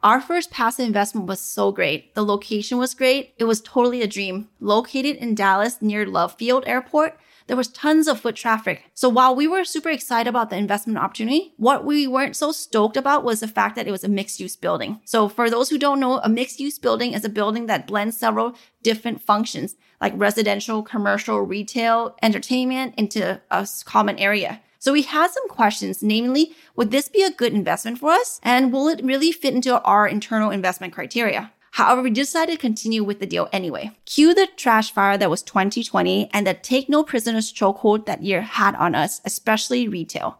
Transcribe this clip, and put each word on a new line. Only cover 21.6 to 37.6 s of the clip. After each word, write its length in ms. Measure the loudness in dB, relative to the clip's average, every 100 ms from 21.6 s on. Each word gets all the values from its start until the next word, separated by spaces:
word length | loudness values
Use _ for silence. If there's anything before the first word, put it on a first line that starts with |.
| -6 -2 2 2 0 -2
entertainment, 720 | 0 0 -2 -2 0 -2 -4 -4
into 460 | -4 -2 -4 -4 -4
a 60 | -4
s-, 240 | -4 -10
common 360 | -2 0 0 0
area. 440 | 0 0 -4 -10 _ _
So 160 | 0
we 80 | 2
had 280 | 2 2 0
some 160 | 0 -6
questions, 540 | 0 0 0 -6 -4
namely, 520 | 0 2 2 2 0 -2 _ -4
would 160 | 0
this 180 | 0 0
be 120 | 2
a 80 | 2
good 220 | 2 0
investment 460 | 0 0 -2 -4 -4
for 120 | 2
us? 280 | 2 2 -4
And 300 | 2 2 4
will 160 | 2 0
it 160 | 0
really 280 | 0 2 2
fit 200 | 0 0
into 300 | 0 2 2
our 260 | 4 4 4
internal 400 | 0 -2 0 0
investment 440 | 0 -2 -4 -8
criteria? 580 | -10 -6 -2 0 -2 -6 _ _
However, 300 | 2 4 4
we 80 | 2
decided 420 | 0 0 0 0
to 60 | 0
continue 420 | -2 -2 -2 -2
with 160 | -2 -4
the 80 | -4
deal 220 | -4 -2
anyway. 380 | -2 -4 -8 -10 -14 -4
Cue 260 | 4 6
the 140 | 6 4 2
trash 360 | 2 2 2
fire 240 | 2 2 2
that 100 | 2
was 140 | 0
twenty 400 | -2 0 0 -2
twenty 480 | -2 0 0 0 0
and 140 | 0 0
the 80 |
take 340 | -2 0 0 2
no 140 | 0
prisoners 500 | 2 -2 0 -2 -2
chokehold 540 | 0